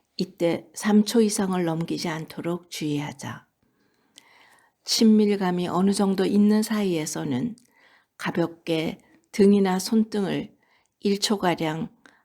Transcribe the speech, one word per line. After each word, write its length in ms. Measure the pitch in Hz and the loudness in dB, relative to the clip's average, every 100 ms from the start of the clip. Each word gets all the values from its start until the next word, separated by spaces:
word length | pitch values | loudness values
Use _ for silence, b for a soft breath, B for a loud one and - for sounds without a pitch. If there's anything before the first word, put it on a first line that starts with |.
| b - | b -10
이때 460 | 185 - 170 160 - | -8 -2 -2 -2 -8
삼 300 | - 208 208 | -8 2 2
초 180 | 208 240 | 4 2
이상을 420 | 214 208 196 180 | 2 0 -2 -2
넘기지 440 | 170 160 170 151 170 | -2 -2 -4 -6 -6
않도록 600 | 160 156 - 160 175 - | -8 -10 -10 -8 -8 -10
주의하자. 760 | - 151 147 147 - 120 120 _ _ b b b b b b b b b b b _ | -8 -4 -4 -6 -10 -14 -14 _ _ b b b b b b b b b b b _
친밀감이 840 | - - 226 214 208 202 185 180 180 | -6 2 6 6 4 2 0 -2 -2
어느 240 | 175 196 | 0 2
정도 340 | 202 196 190 185 | 2 0 0 2
있는 360 | 202 208 214 | 4 4 4
사이에서는 880 | 220 214 196 165 151 160 160 127 185 - b b b b b - | 0 -2 -2 -2 -4 -6 -4 -4 -4 -8 b b b b b -10
가볍게 840 | 185 175 165 165 - 160 160 - b b _ | -6 -2 -4 -6 -6 -4 -4 -8 b b _
등이나 480 | - 202 202 190 185 | 4 6 6 4 0
손등을 760 | - 220 214 214 185 147 202 _ _ _ _ _ | 0 0 0 -2 -2 -4 -6 _ _ _ _ _
일 200 | 208 196 | -2 0
초가량 680 | - 202 185 160 160 160 160 _ b b | -2 -2 -2 -2 -2 -4 -8 _ b b